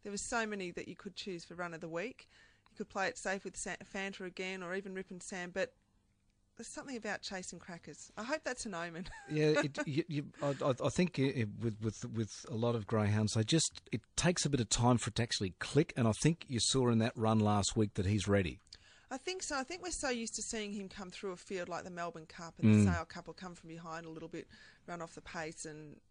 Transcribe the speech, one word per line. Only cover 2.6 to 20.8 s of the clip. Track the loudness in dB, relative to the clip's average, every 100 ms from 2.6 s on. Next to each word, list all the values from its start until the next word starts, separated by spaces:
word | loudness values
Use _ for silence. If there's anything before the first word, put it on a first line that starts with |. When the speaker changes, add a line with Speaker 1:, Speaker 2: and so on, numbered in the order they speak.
| _
Speaker 1:
You | -12
could | -8
play | -2 -2
it | -2
safe | -4 -4
with | -4 -8
Sa-, | -8 -8 -8
Fanta | -6 -6 -6 -10
again, | -6 -6 -6
or | -4
even | -6 -4
Rip | -8 -8
and | -12
Sam, | -8 -6 -4
but | -2 -2 _ _ _ _ _ _ _ _ _
there's | -12
something | -10 -8 -6
about | -4 -6
Chasing | -6 -8 -8 -12
Crackers. | -12 -14 -12 -16 -16 -10
I |
hope | -4 -4
that's | -4 -6 -6
an |
omen. | -6 -6 -6 -10 -12
<laughs> | -4
Speaker 2:
Yeah, | 4 6 6
it, | 4 0 -2
you, | 0 0
you, | -2 -4 -2
I, | -2 2
I, | 2 2
I | 0
think | 4 2 4
it, | 2 2
it, | -2 0
with, | -4 -2
with, | -4 -4 -6
with | -2 -2 -4 -8
a |
lot | 0 2
of | 0 2
greyhounds, | 2 4 4 4
they | 4
just, | 4 4 4 -2 -6
it | -6 _ 0
takes | 2 4
a | 2
bit | 2
of | 2
time | 4 6 6
for | 4
it | 0
to |
actually | 0 0 -2 -2
click, | 2 4 4 4
and | 4
I |
think | 6 4 2 -2
you | 0
saw | 2 4 6
in | 6
that | 4 2
run | 4 6
last | 6 4 2 2
week | 2
that | 2
he's | 2 2 4
ready. | 4 4 -4 _ -20 -20 -20 _
Speaker 1:
I | -8
think | -6 -6
so. | -4 -4
I |
think | -4 -6
we're | -6
so | -4 -2
used | -2 -2
to | -6
seeing | -4 -4 -4
him | -4